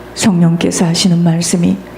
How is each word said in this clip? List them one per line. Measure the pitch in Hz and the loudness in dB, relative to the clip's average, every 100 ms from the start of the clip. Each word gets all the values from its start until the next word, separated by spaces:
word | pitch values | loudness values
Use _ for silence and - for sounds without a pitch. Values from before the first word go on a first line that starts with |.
| - - | -16 -4
성령께서 | - 175 170 170 175 175 175 | 0 2 2 2 0 0 0
하시는 | 170 190 170 | 0 2 2
말씀이 | 170 165 170 185 175 190 - | 2 0 -2 0 0 -2 -6